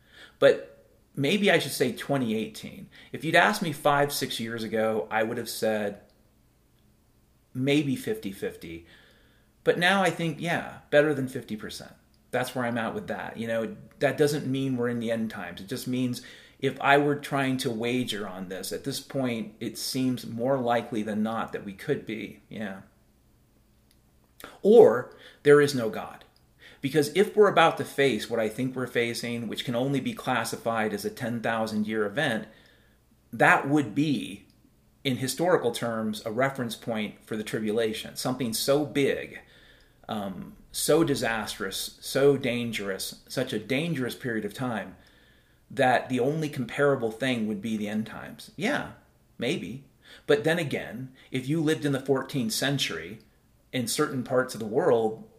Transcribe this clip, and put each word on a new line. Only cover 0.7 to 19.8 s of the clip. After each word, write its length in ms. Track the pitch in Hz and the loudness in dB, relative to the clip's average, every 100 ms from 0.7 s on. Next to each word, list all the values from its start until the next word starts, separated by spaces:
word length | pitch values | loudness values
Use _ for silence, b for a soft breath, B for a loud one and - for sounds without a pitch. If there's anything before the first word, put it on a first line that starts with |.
| - - _ _ - | -18 -20 _ _ -2
maybe 360 | 139 196 196 | 0 4 4
I 80 | 170 | 4
should 140 | 143 | 2
say 180 | - 127 | 0 0
twenty 420 | 107 - 139 120 | -2 -2 -2 0
eighteen. 560 | 110 107 - - - - B B | -2 -4 -8 -14 -16 -18 B B
If 120 | 123 | -8
you'd 120 | 160 170 | 0 4
asked 260 | 190 214 | 4 2
me 120 | 170 | -2
five, 380 | 139 151 143 143 | 0 2 4 2
six 280 | - 127 - | 0 -4 -4
years 240 | 113 117 | -6 -6
ago, 440 | 110 110 110 110 - | -4 0 0 0 -2
I 100 | 110 | 0
would 160 | 113 117 | 0 -2
have 120 | 110 | -6
said 500 | - 110 107 104 98 - _ _ _ _ _ _ _ _ _ _ _ _ _ _ | -2 0 0 -2 -6 -14 _ _ _ _ _ _ _ _ _ _ _ _ _ _
maybe 420 | 131 135 143 139 127 | -4 2 2 2 -2
fifty 360 | - 107 98 | -2 -4 -6
fifty. 560 | 95 - - 85 82 - b b b b b b b | -6 -8 -8 -14 -14 -16 b b b b b b b
But 140 | - - | 0 2
now 240 | 175 196 | 4 4
I 80 | 185 | 2
think, 280 | 165 165 147 | 0 -2 -2
yeah, 400 | 165 151 - - - | -2 -2 -4 -12 2
better 240 | 147 151 | 4 4
than 140 | 135 127 | 2 -2
fifty 280 | 127 - 107 | -6 -8 -10
percent. 360 | 92 - - - _ _ _ | -10 -14 -16 -20 _ _ _
That's 220 | 123 123 | -4 -2
where 100 | 127 | -2
I'm 140 | 120 117 | -2 -2
at 160 | 110 | -2
with 140 | 107 101 | -4 -6
that. 300 | 98 87 - | -8 -8 -8
You 100 | 113 | -4
know, 280 | 113 110 98 - - | -2 -4 -8 -18 -2
that 200 | 139 131 | 0 2
doesn't 280 | 151 147 127 | 2 2 -2
mean 320 | 135 135 127 | -2 0 0
we're 120 | 120 | 0
in 100 | 120 | -2
the 120 | 113 | -2
end 200 | 113 110 | -2 -4
times. 300 | 107 87 90 | -6 -10 -12
It 60 | 98 | -8
just 200 | 123 131 | -8 -4
means 340 | 123 127 120 B B B B | -2 -2 -4 B B B B
if 200 | 135 127 | -4 0
I 180 | 135 143 | 6 6
were 180 | 147 143 | 6 0
trying 420 | - 143 135 127 | -2 -2 0 -2
to 140 | 131 | -2
wager 560 | 110 120 127 113 104 104 | -2 0 0 -2 -4 -6
on 220 | 92 90 | -8 -10
this, 220 | 92 95 | -8 -6
at 120 | 95 | -8
this 160 | 139 131 | -6 -8
point, 560 | - 139 127 117 104 - | -6 -4 -2 -2 -6 -8
it 200 | 120 | -10
seems 480 | - | -6